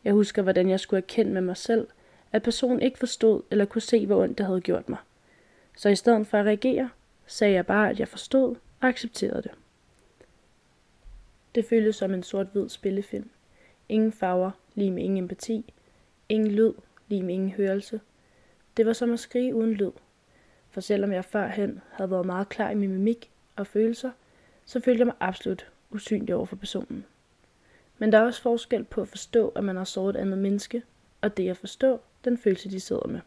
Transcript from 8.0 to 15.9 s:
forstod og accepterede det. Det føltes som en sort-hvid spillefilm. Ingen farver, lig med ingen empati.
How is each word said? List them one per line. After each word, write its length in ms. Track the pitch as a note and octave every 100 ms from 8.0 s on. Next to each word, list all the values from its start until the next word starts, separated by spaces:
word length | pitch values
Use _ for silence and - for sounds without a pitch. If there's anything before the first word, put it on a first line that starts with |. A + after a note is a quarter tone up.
| -
forstod 480 | - - C4+ B3+ A#3+ _ _
og 60 | C4
accepterede 540 | B3 A#3 - - -
det. 100 | - - _ _ _ _ _ _ _ _ _ _ _ _ _ _ - - - _ _ -
Det 100 | A3+
føltes 300 | A3+ G#3+ G#3+
som 180 | F#3+
en 100 | F#3+
sort-hvid 460 | F3+ G3 F#3+ G3+ -
spillefilm. 600 | - G3+ G3 G3+ G3+ G#3+ _ _ _ _ _ _
Ingen 220 | G#3+ A3
farver, 400 | A3 F#3 F3+ F#3 F#3+ _ -
lig 160 | G3+
med 120 | F3
ingen 140 | F3+ G3
empati. 560 | F3+ F#3 - A3+ - _ _